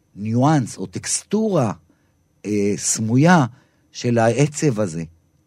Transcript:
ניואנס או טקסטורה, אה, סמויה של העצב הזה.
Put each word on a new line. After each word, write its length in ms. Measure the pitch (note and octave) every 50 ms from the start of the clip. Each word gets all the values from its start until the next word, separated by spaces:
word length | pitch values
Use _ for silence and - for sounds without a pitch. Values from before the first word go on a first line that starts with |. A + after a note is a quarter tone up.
| _ _ _
ניואנס 600 | - G#2 A2 A2+ A#2+ B2+ D3 D#3+ D3 A2+ F#2 - -
או 80 | F#2+
טקסטורה, 880 | F#2 - G#2+ - - - - - _ - G#3+ A3 A3 F#3+ D#3+ B2+ G#2 - - _ _ _ _ _ _ _ _ _ _ _ _ -
אה, 280 | G2 G#2 G#2 G2+ G#2 G2+ -
סמויה 680 | - - - - A2 G#2+ A#2 C3 D3 E3+ F#3 E3+ C3 A2 - - _ _ _ _ _ _
של 260 | _ - - B2 A#2+ A#2
העצב 640 | A2+ A2+ A2+ B2 D3 D3+ D3 - E3 D3 A#2 G#2
הזה. 240 | G#2+ F2+ D#2 E2+ E2 D#2+ - _ _ _ _ _ _